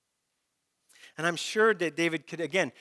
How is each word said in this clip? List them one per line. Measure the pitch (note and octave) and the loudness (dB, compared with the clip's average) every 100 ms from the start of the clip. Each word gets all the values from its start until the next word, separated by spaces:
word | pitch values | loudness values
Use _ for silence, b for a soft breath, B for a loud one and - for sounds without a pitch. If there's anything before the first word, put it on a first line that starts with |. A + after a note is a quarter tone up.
| _ _ _ _ _ _ _ _ _ b b - | _ _ _ _ _ _ _ _ _ b b -4
And | E3 | -4
I'm | E3 | -2
sure | - A3 A3 | -4 2 4
that | G3 E3+ D3 | 4 0 0
David | E3+ D#3+ - | 0 -2 -6
could, | D#3+ | -8
again, | D3+ F3+ C#3+ b | -2 0 -2 b